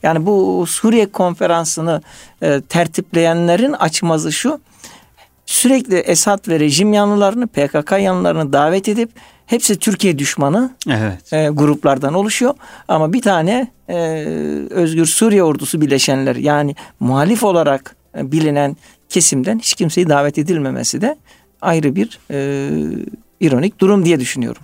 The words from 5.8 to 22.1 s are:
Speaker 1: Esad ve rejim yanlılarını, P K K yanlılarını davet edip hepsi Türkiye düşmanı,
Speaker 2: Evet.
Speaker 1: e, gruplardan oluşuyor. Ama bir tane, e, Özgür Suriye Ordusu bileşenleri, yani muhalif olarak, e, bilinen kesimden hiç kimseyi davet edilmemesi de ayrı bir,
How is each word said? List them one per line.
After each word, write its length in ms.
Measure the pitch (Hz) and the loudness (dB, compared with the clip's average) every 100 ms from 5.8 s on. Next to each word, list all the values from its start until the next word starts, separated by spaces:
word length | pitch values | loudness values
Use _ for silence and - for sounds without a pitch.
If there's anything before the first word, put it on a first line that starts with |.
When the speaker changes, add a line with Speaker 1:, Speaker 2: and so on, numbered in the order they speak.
| - 180 | 2 -2
Speaker 1:
Esad 520 | - 170 - 196 - | 2 0 2 0 0
ve 120 | 165 | 0
rejim 340 | 151 143 208 | 2 2 2
yanlılarını, 540 | 208 202 208 202 226 240 | 2 2 2 2 0 -4
P 200 | - 143 | -2 -2
K 140 | 151 | -2
K 160 | 147 196 | 0 0
yanlılarını 560 | 196 185 180 160 151 | 0 0 0 0 0
davet 360 | 139 151 190 196 | 2 2 0 0
edip 200 | 208 233 - - _ - | -2 -4 -8 -20 _ -4
hepsi 340 | 233 - 190 | -2 0 0
Türkiye 380 | - 190 196 143 | 0 0 0 0
düşmanı, 580 | 139 - 143 190 254 - - | -4 -2 0 0 -2 -6 -4
Speaker 2:
Evet. 440 | 113 107 90 - | -2 -2 -6 -4
Speaker 1:
e, 160 | 156 151 | -2 0
gruplardan 640 | 147 147 147 147 139 143 | 2 2 2 0 0 0
oluşuyor. 400 | 175 208 - 247 - - - - | -2 -2 0 -2 -2 -12 -20 -2
Ama 260 | 160 156 | 0 2
bir 80 | 240 | 0
tane, 500 | 214 175 160 240 254 _ - | 2 2 2 0 -4 _ -8
e, 80 | 170 165 160 151 160 151 143 143 | -4 -4 -4 -6 -6 -4 -6 -4
Özgür 360 | 190 165 160 165 | -2 0 2 0
Suriye 380 | - 226 202 | 2 4 4
Ordusu 380 | 165 147 139 160 | 4 0 -4 -2
bileşenleri, 640 | 151 135 - 135 135 123 | 0 2 0 0 0 0
yani 320 | 143 147 147 143 - _ | 0 0 0 -6 -16 _
muhalif 440 | 120 131 160 226 | -2 2 2 2
olarak, 520 | 214 175 147 139 - _ _ - | 2 2 2 0 -4 _ _ -10
e, 140 | 135 | -4
bilinen 460 | 156 156 143 143 147 - _ _ | 0 0 0 -2 -4 -18 _ _
kesimden 500 | 180 - 139 135 226 | 0 0 0 -2 -2
hiç 140 | - | -4
kimseyi 360 | - 165 175 175 | -2 -2 0 2
davet 280 | 143 143 151 | 2 2 -2
edilmemesi 640 | 151 165 135 127 - 127 | -2 -2 -2 -4 -6 -2
de 140 | 233 302 _ _ _ _ | -4 -4 _ _ _ _
ayrı 340 | - 165 151 160 | -2 0 0 -2
bir, 240 | 226 | -4